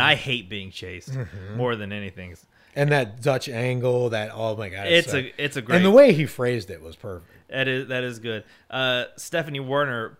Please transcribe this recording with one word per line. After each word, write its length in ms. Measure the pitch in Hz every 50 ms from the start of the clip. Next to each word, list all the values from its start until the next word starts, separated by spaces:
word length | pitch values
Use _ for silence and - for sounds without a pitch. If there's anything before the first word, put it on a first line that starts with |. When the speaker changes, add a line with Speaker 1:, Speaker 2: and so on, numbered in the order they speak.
| 127
Speaker 1:
I 100 | 147 151
hate 340 | - - 139 123 120 95
being 220 | 92 107 98 95 92
chased 400 | - - - 92 90 90 - - 131
Speaker 2:
Mm-hmm. 440 | 135 120 85 - 101 92 101 107
Speaker 1:
more 180 | 117 123 123 117
than 160 | 107 104 98
anything. 440 | 104 104 101 98 - 92 90 90 82 - _ _ _ _ _ _ -
Speaker 2:
And 140 | 147 143 147
that 300 | 147 139 127 104 107 123
Dutch 260 | 117 143 131 127 -
angle, 600 | 147 120 113 123 127 127 123 120 127 123 123 123 120
that, 220 | 113 107 107 110 107
oh 200 | 110 110 110 107
my 100 | 107 107
God, 200 | 92 90 98 98
it's 180 | - 170 170 165
Speaker 1:
It's 40 | 135
Speaker 2:
so 60 | 151 135
Speaker 1:
a, 140 | 131 120 -
it's 180 | - 143 143 -
a 60 | 139
great 160 | 110 113 147
Speaker 2:
And 80 | 180 185
the 40 | 190
way 200 | 208 262 294 254
he 140 | 170 151 151
phrased 440 | 117 - - 123 123 123 113 98 92
it 120 | 90 78
was 160 | 76 82 82
perfect. 340 | - - 107 92 85 82 - - - _ -
Speaker 1:
That 200 | 127 131 135 131
is, 180 | 131 131 131
that 160 | 113 127 127 127
is 160 | 123 120 113
good. 240 | 113 117 110 107 - - - _ _ -
Uh, 360 | - 131 131 127 127 123 - - -
Stephanie 460 | - - - - 170 156 151 143 139
Warner 560 | 135 127 139 143 147 135 123 117 113 - -